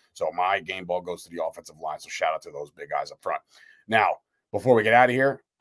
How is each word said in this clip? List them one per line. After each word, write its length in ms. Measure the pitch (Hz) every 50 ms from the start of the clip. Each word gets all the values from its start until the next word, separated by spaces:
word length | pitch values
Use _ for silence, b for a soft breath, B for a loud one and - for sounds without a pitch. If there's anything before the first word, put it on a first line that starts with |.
| _ _ _
So 160 | - 90 80 80
my 240 | 87 90 92 98 98
game 260 | 87 82 95 95 92
ball 140 | 85 90 90
goes 240 | 87 90 87 85 -
to 60 | -
the 140 | 85 85 80
offensive 360 | 82 - 85 82 - 78 76
line. 200 | 80 78 76 78
So 100 | - -
shout 240 | - - 92 80 80
out 80 | 78 -
to 80 | 85
those 200 | 76 73 73 73
big 180 | _ - 73 71
guys 220 | 76 73 71 73
up 100 | 71 _
front. 200 | - 92 80 76 _ b b b b b b b b b
Now, 300 | 113 110 104 90 - - _ _ _ _ _ _
before 240 | - 104 - 127 123
we 80 | 113 107
get 100 | 110 113
out 160 | 120 127 123
of 60 | 123
here, 280 | 131 139 139 - - _ _ _ -